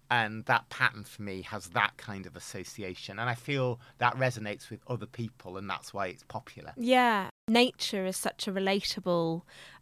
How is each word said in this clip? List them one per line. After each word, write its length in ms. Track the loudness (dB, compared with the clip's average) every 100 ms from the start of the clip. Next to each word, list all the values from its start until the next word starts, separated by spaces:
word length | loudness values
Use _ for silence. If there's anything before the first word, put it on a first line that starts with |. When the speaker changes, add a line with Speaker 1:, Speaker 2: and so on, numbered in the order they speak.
| 0
Speaker 1:
And 340 | 2 2 0 2
that 220 | 2 2
pattern 340 | 2 2 2
for 180 | -10 -10
me 200 | -8 -8
has 260 | -6 -8 -2
that 280 | 2 2 0
kind 280 | -10 -10 -10
of 80 |
association. 840 | -12 -10 -10 -10 -8 -8 -8 -8 -4
And 100 | -2
I 60 |
feel 440 | -2 -2 0 0 -2 -8 2
that 160 | 4 4
resonates 540 | 0 0 -6 -8 -10
with 100 | -12 -6
other 200 | -6 -6
people, 500 | -6 -6 -8 -10 -8
and 100 | -6
that's 240 | -6 -6
why 120 | -4 -4
it's 160 | -6
popular. 480 | -12 -12 -12 -16 -14 -4
Speaker 2:
Yeah. 520 | 4 6 6 2 -2 -6 4
Nature 600 | 6 6 2 -4 -2 -2
is 100 | -2
such 320 | -4 -4 -4
a 40 |
relatable, 880 | 0 2 2 0 -2 2 2 2 0 -6 -18 -20 -10